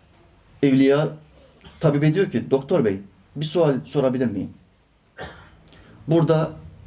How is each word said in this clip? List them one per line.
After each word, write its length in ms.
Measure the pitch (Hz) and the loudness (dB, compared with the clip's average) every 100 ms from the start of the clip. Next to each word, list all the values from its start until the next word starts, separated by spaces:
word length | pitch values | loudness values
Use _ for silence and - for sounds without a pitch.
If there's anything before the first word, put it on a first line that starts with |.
| _ _ _ _ _ - | _ _ _ _ _ -2
evliya 460 | 143 135 135 143 156 - - - - _ - - | 2 4 4 2 0 -6 -20 -20 -20 _ -20 -2
tabibe 340 | 151 143 156 | 0 2 2
diyor 160 | 165 185 | 2 0
ki, 200 | 117 113 | -2 -2
"Doktor 340 | 135 135 180 | -2 0 0
bey, 160 | 113 98 - _ _ 147 | 0 -2 -10 _ _ -10
bir 80 | |
sual 300 | 151 180 156 127 | -4 0 0 0
sorabilir 420 | - 147 131 127 120 | -4 -2 -2 0 -4
miyim? 240 | 98 - - _ _ _ _ _ - - - - - - - - - - | -4 -10 -14 _ _ _ _ _ -20 -18 -20 -20 -20 -20 -20 -20 -12 0
Burada 420 | 165 160 156 156 - - - | 2 2 0 -2 -8 -20 -20